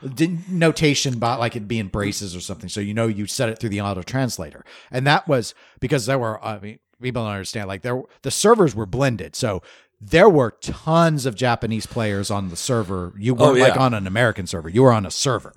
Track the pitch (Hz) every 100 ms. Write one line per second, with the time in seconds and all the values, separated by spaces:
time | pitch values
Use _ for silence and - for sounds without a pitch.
0 | 135 127 165 170 180 180 165 156 156 139
1 | 139 120 117 123 117 120 104 113 98 104
2 | 101 101 101 87 - 90 90 107 101 107
3 | 117 101 104 - 120 110 113 101 101 92
4 | 87 131 127 - 82 - - - - 127
5 | 135 160 175 135 107 - _ _ 131 143
6 | 107 135 117 104 110 104 101 - _ _
7 | 123 120 110 101 92 113 98 95 123 127
8 | - _ 131 - 208 233 170 104 104 120
9 | 139 110 80 - 117 92 - - _ _
10 | 104 160 214 156 120 - - - - 165
11 | 165 151 127 98 123 117 110 113 - 120
12 | 107 98 98 101 95 85 - 120 95 95
13 | 87 98 110 120 151 127 131 90 131 113
14 | 95 101 120 101 90 90 80 101 131 113
15 | 92 - 139 113 -